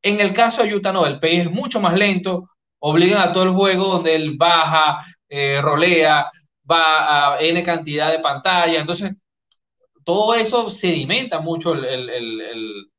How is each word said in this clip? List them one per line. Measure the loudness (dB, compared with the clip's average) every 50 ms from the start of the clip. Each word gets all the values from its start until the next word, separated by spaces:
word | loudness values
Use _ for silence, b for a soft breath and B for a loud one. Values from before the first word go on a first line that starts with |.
| 0
En | 0 0 2
el | 0 0 2
caso | 2 2 2 2 0
de | 0 0 0
Utah, | -2 -2 -2 0
no, | 2 0 0
el | 0 -2
pace | 0 0 2 2
es | 0 -2
mucho | -4 -4 -6 -4 -4 0
más | 0 2 2 2
lento, | 2 2 0 0 -2 -2 -4 -4 -6 _ _ _ _ _ _ _
obligan | -4 0 2 4 4 4 4 4
a | 2 2
todo | 2 2 2
el | 2 2
juego | 2 2 2 2 0 0 0
donde | -2 -2 0 0 0
él | 0 0 -4 -2 0
baja, | 2 2 4 2 2 2 2 2 2 2 0 -4 B B B B _ _
eh, | -6 -4 -2 -2 0 0
rolea, | 0 0 0 2 2 2 4 4 4 4 4 2 0 -4 B B B B _ _ _ 0
va | 2 2 4 2 2 2 2 2 2 2 2 2 0 0
a |
N | 0 0 0 0 -2
cantidad | -2 -4 -4 -4 -6 -4 -2 0 0
de | -2 0
pantallas, | -2 -4 -4 -2 -2 0 2 2 2 2 0 -2
entonces | -2 -4 -6 -6 -6 -8 -10 _ _ _ _ _ _ _ _ _ _ _ _ _ _ _ _ _ _
todo | -2 0 0 2 2 2
eso | 2 0 0 0 -2 -2 -2
sedimenta | -8 -4 -2 -2 -2 -2 -2 -2 -2 -2 -2 -2 -6 -6
mucho | -4 -4 -6 -4 -2 -4 -4
el, | -2 -4
el, | -6 -6 -6 -6 -8
el, | -8 -8 -6 -6 -8 -8
el, | -10 -10 -10 -10 -10 -10 -12 -14 -16 _ _